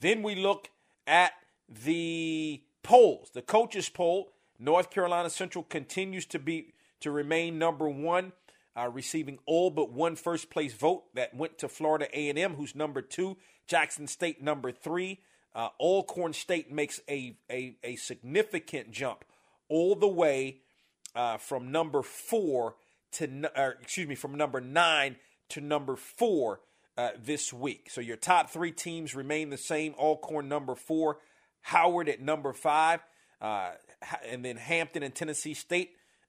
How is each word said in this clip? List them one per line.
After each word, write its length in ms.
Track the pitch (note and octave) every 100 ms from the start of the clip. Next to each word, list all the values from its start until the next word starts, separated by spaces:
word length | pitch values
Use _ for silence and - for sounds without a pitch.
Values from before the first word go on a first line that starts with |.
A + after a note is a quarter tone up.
Then 220 | F3 A3
we 120 | G#3+
look 340 | G3 F#3+ G3+ - _ _ _ -
at 260 | E3 F3+ - _ _ _
the 960 | A2 B2+ E3+ E3 E3 D#3+ D#3+ D#3 C#3+ - _
polls, 480 | - B3 A3 B2+ -
the 80 | B2
coaches' 480 | B2 G#3+ A#3 G3+ -
poll. 440 | - F3 F#3 F#3+ _ _ _
North 300 | B2 E3+ F#3
Carolina 400 | - F3 F3 F3
Central 340 | - F#3 F#3
continues 600 | D#3+ D#3+ C3+ - F#3+ F#3
to 140 | - E3
be, 340 | C#3 E3 - _ _ _
to 100 | D3+
remain 480 | D3 C#3+ D#3+ E3+ D#3+
number 320 | E3 D3+ D#3
one, 420 | C#3 D#3 F3+ F#3 - _ _ _
uh, 140 | - A#2+
receiving 500 | B2 B2+ D#3 C#3 C#3
all 240 | - E3 F3+
but 240 | D#3 B2+
one 240 | A#2+ E3 D#3+
first 320 | - E3 -
place 240 | - D3
vote 320 | A2+ D3+ F#3 -
that 200 | B2 B2
went 240 | B2 D#3+ -
to 100 | C3+
Florida 400 | - D#3 D#3 D3 C3+
A 120 | D3
and 80 | C#3+
M, 160 | F#3
who's 200 | D3 C#3+
number 280 | C3+ D3+ C3+
two, 340 | - - F#3 F#3+ _ _ -
Jackson 400 | E3+ D3+ - D3
State 360 | - E3+ D3+
number 300 | C#3+ D3 B2+
three. 480 | - - E3+ F#3 F#3+ _ _ _
Uh, 140 | - A2+ -
Alcorn 540 | D#3+ G3 F#3+ - E3+
State 400 | D3+ - D#3+ D3
makes 300 | D3 D3 - -
a, 300 | C#3+ B2+ A2 -
a, 260 | B2+ B2+ A#2
a 120 | A#2+ A#2+
significant 960 | - B2 B2 E3 G#3+ A3 - D3 A2
jump 340 | A2 C3 G#2 - _ _ _ _
all 260 | D#3 F3
the 140 | G3+ G3+
way, 540 | F3+ D#3+ C3+ C3+ C3 _ _ _ _ -
uh, 220 | A#2 A#2+ A2
from 340 | - C3+ B2
number 300 | D3+ D#3+ C#3+
four 760 | B2 - - A3+ F3+ B2+ A2+ - _ _ _
to 120 | -
n-, 240 | D#3 C3+ D3+
or, 220 | C3+ C3+ -
excuse 260 | - - D#3+
me, 60 |
from 220 | C3+ C#3+ C#3+
number 260 | D3 C3
nine 540 | B2 D3 E3+ D#3 C#3 B2 _ _ _
to 100 | -
number 360 | D3 D3 C3+ B2+
four, 640 | - - A#3+ F3+ A#2 G2 _ _ _ -
uh, 140 | A#2+ G#2
this 300 | A2+ D3 -
week. 380 | B2 C3+ F#2+ -
So 100 | -
your 160 | A#2 A2+
top 320 | - F3+ D#3
three 240 | E3 E3+
teams 420 | E3 - E3 D#3
remain 360 | C3+ C3+ D3+ D3+
the 80 | C3+
same. 360 | - D#3 D#3 C#3+
Alcorn 500 | D3+ D3+ - D#3 C#3
number 260 | D3 C3+
four, 440 | B2+ - D#3+ D#3 D3+ _ _ _ _
Howard 480 | - F3 E3+ F3 D#3
at 140 | A#2
number 320 | C3+ D3+ C#3+
five, 460 | B2 D#3+ D3+ D#3+ E3 - _ _ _
uh, 300 | G#2+ G#2 F#2 F2 - -
Ha-, 180 | - - A#2
and 140 | B2
then 140 | B2 A#2
Hampton 440 | A#2 E3 D#3+ E3+
and 120 | C#3
Tennessee 400 | - D#3 D3 F3
State 380 | C#3+ - F3 F#3 _ _ _